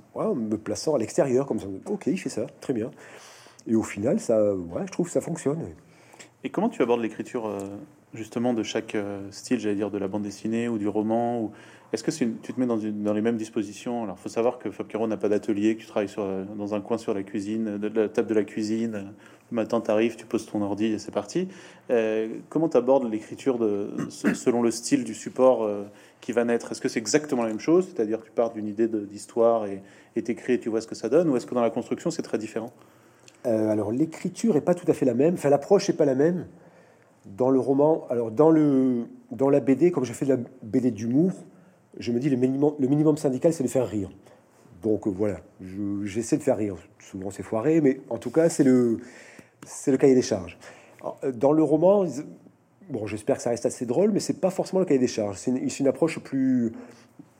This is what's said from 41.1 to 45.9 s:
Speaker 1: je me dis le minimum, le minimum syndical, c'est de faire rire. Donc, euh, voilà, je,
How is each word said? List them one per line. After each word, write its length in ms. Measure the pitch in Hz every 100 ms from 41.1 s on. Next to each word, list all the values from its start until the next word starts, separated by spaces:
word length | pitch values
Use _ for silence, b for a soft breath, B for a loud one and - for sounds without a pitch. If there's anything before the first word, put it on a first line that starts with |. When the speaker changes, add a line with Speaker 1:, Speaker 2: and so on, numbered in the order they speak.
| 127 185 180 - b b b b -
Speaker 1:
je 140 | -
me 80 | 120
dis 100 | 143
le 60 | 127
minimum, 380 | 127 135 147 147
le 80 | 127
minimum 300 | 147 156 151
syndical, 360 | 151 131 170
c'est 120 | -
de 40 | 127
faire 180 | 131 113
rire. 240 | 104 92 - b b b b b 87
Donc, 240 | 107 104 113
euh, 40 |
voilà, 300 | 92 107 87 - -
je, 440 | 92 95 101